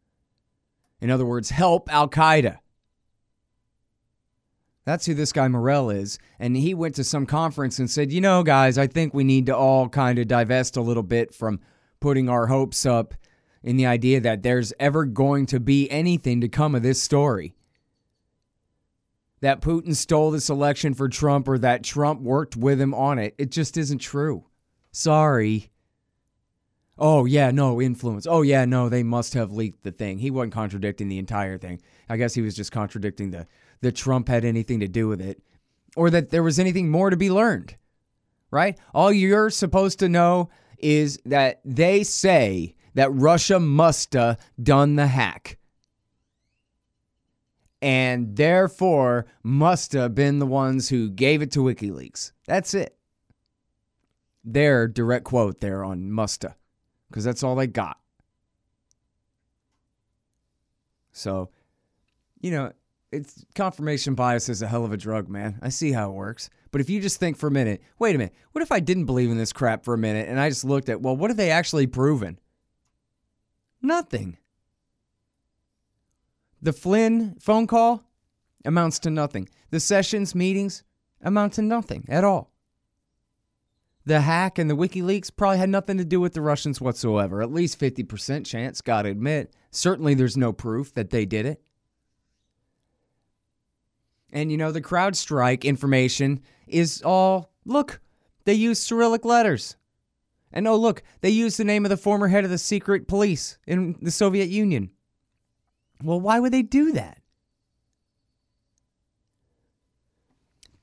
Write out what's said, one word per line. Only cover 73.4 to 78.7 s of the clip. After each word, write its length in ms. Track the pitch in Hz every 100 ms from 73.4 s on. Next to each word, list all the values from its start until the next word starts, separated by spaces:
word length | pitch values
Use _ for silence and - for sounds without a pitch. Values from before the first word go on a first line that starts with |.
| _ _ _ -
Nothing. 540 | 262 339 339 110 95 85 _ _ _ _ _ _ _ _ _ _ _ _ _ _ _ _ _ _ _ _ _ _
The 100 | 151
Flynn 640 | - 180 208 226 226 220 -
phone 260 | - 220 226
call 380 | 233 233 233 _ _ _ _ _ _
amounts 340 | 135